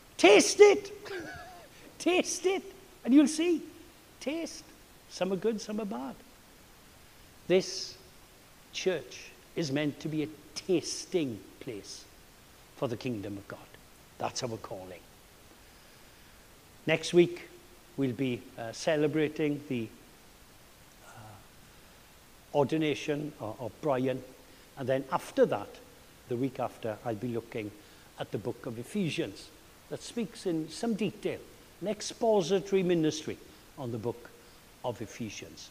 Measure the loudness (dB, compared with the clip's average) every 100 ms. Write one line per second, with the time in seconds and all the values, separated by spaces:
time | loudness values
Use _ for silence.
0 | -16 6 10 10 8 10 10 10 0 -12
1 | -10 -10 -10 -14 -16 -18 -20 -20 -20 -2
2 | 2 2 2 0 0 0 -2 -14 -20 -8
3 | 6 8 8 4 2 2 -2 -16 -20 -20
4 | -20 -10 -8 -6 -8 -10 -18 -20 -20 -20
5 | -18 -4 -2 0 0 -2 -4 -6 -6 -6
6 | -8 -12 -20 -20 -20 -20 -20 -20 -20 -20
7 | -20 -20 -20 -14 2 4 4 -6 -10 -14
8 | -20 -20 -20 -20 -20 -20 -14 -4 -2 -2
9 | -6 -16 -18 -20 -8 -4 0 2 0 -2
10 | -4 -2 -4 -8 -14 -10 0 0 0 -8
11 | -4 -2 -2 -4 -12 -14 -12 -10 -12 -18
12 | -18 -20 -20 -20 -20 -20 -20 -4 -4 -2
13 | -4 -6 -6 -10 -12 -14 -16 -20 -20 -20
14 | -20 -6 -6 -4 -6 -8 -10 -12 -12 -16
15 | -18 -20 -20 -20 -20 -20 -20 -20 -20 -20
16 | -20 -20 -20 -20 -20 -20 -20 -8 0 0
17 | 4 6 6 2 -14 -20 -20 -20 -12 -2
18 | -2 0 -2 -2 -8 -12 -12 -4 0 2
19 | 2 2 0 0 -2 -2 -4 -6 -6 -10
20 | -20 -20 -20 -20 -20 -20 -20 -20 -20 -20
21 | -20 -18 -18 -20 -20 -20 -20 -20 -20 -20
22 | -20 -20 -20 -20 0 2 4 2 2 0
23 | -2 -4 -4 -8 -10 -8 -10 -4 0 2
24 | 2 -2 -8 -20 -20 -20 -18 -8 0 0
25 | 0 -4 -2 4 4 4 -4 -14 -20 -20
26 | -20 -20 -6 -4 -2 -2 -6 -6 -8 -6
27 | -6 -4 -4 -6 -6 -8 -10 -12 -20 -20
28 | -20 -12 -8 -6 -6 -8 -8 -10 -6 -2
29 | -2 -2 -4 -8 -18 -20 -20 -20 -12 -12
30 | -8 -6 -6 -4 -2 -2 -4 -4 -2 0
31 | -2 -2 -6 -6 -10 -20 -20 -8 -6 -6
32 | -8 0 4 4 4 0 2 2 4 4
33 | 2 0 -6 -10 -14 -20 -18 -10 -6 -4
34 | -4 -6 -12 -20 -20 -20 -20 -8 -8 -6
35 | -10 -8 -10 -10 -14 -16 -12